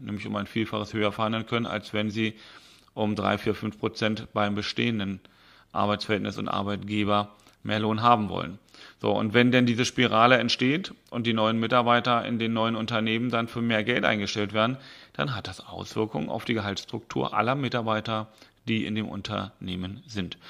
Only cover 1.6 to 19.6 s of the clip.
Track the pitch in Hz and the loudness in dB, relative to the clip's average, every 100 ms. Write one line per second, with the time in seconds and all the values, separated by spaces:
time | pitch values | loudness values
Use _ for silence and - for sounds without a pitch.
1.6 | 113 107 - 107 104 104 110 107 - - | -2 -4 -4 -2 -2 0 -2 -2 -14 -20
2.6 | - - _ - 107 107 98 104 113 101 | -20 -20 _ -4 -2 0 2 2 0 -2
3.6 | 107 - 107 - 110 107 - 107 104 101 | -4 -4 -4 -2 -2 -2 -4 -2 0 0
4.6 | 104 - 117 113 98 95 - _ - - | -4 -2 0 0 -2 -6 -10 _ -20 -20
5.6 | _ - 101 104 - 104 104 104 98 98 | _ -2 0 0 0 -2 -2 -4 -4 -2
6.6 | 98 101 101 107 101 104 104 - - _ | -2 -4 -2 -2 2 2 0 -6 -20 _
7.6 | 107 107 107 110 120 120 101 90 - 98 | -4 -2 0 2 6 6 4 -4 -6 -10
8.6 | _ - - - 110 104 110 117 123 127 | _ -20 -20 -4 0 2 4 4 6 6
9.6 | 120 117 123 - 120 110 117 127 117 - | 4 4 0 2 4 6 8 6 4 2
10.6 | 127 156 - - _ 120 117 113 110 113 | 2 0 -4 -12 _ -4 0 2 2 2
11.6 | 113 123 117 120 123 117 101 117 113 113 | 2 4 4 4 4 0 0 -2 0 0
12.6 | 113 113 113 117 110 113 123 117 117 120 | 0 0 -2 0 0 0 0 0 -2 -2
13.6 | 117 110 107 123 - 107 101 110 101 107 | 0 2 2 2 2 2 0 -2 -2 2
14.6 | 113 131 - - - - 143 107 95 92 | 0 0 -10 -20 -12 -6 -4 -4 -8 -12
15.6 | - 90 95 - 110 147 156 131 - 113 | -14 -12 -8 -4 -4 -4 -6 -6 -4 -2
16.6 | 101 95 - 113 - 131 131 107 113 139 | -2 -6 -8 -10 -6 -4 -2 0 0 0
17.6 | 127 123 110 107 107 110 107 - - _ | -2 -2 -2 -2 -2 -4 -6 -14 -20 _
18.6 | 117 113 101 107 104 98 98 101 98 - | -4 -2 -2 -4 -4 -6 -6 -6 -6 -8